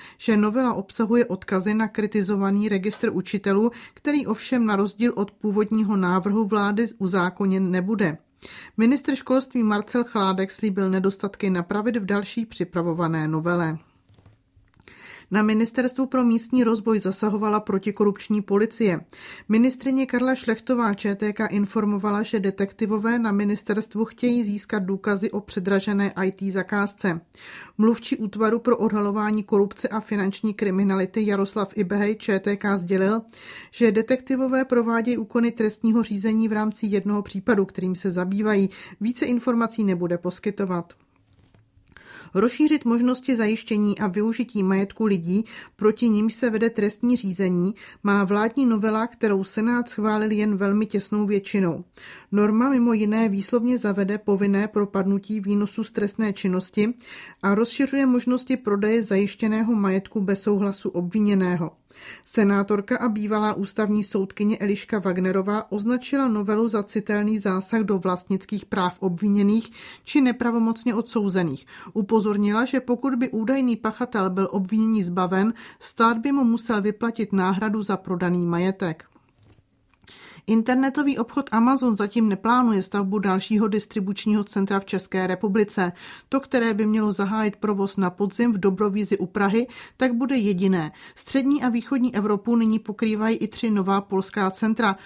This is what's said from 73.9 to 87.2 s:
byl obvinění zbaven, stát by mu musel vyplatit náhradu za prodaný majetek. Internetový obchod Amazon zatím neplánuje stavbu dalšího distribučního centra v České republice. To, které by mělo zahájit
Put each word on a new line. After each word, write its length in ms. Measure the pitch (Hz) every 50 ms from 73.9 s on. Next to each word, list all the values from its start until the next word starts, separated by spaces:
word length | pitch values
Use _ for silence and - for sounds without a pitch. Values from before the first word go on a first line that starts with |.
| 220 - 247 240 240 214 190 190
byl 180 | 180 196 196 180
obvinění 520 | - 202 190 185 220 220 220 220 220 214 180
zbaven, 520 | 175 175 190 185 170 190 190 202 226 226 - - - - _
stát 380 | - - - - 226 233 240 226
by 140 | 226 285 277
mu 120 | 277 254
musel 380 | 226 233 233 - - 226 208 190
vyplatit 500 | 214 208 - 233 233 226 - 214 202 202
náhradu 500 | 196 185 185 190 190 220 220 208 220 196
za 140 | - 196
prodaný 500 | 185 - - 185 175 180 180 180 180 175
majetek. 580 | 170 170 170 180 190 190 - 196 170 156 - - _ _ _ _ _ _ _ _ _ - _ _ _ _ _ _ _ _ _ _ - - - - - - - - -
Internetový 720 | 220 226 220 254 254 262 269 269 269 294 285 285 262 -
obchod 300 | 240 - - 285 277 - 233
Amazon 440 | 226 226 247 269 254 247 240 214
zatím 320 | 202 208 202 - 240 226 214
neplánuje 540 | 196 190 - 226 240 254 247 233 214 190 185
stavbu 360 | - - 202 196 190 208 214
dalšího 500 | 196 202 185 190 190 - 220 208 226 208
distribučního 760 | 202 208 208 - - 220 190 196 202 - - 214 208 214 202
centra 360 | 208 - 202 196 196 202 196
v 40 | 196
České 420 | - - 185 - - - 190 185
republice. 640 | 185 185 180 - 208 190 226 208 208 - 208 185 175 175 - - - - - - -
To, 120 | - 269
které 340 | 269 - - 247 233 226 214
by 120 | 202 220
mělo 260 | 214 214 220 214 208 196
zahájit 440 | -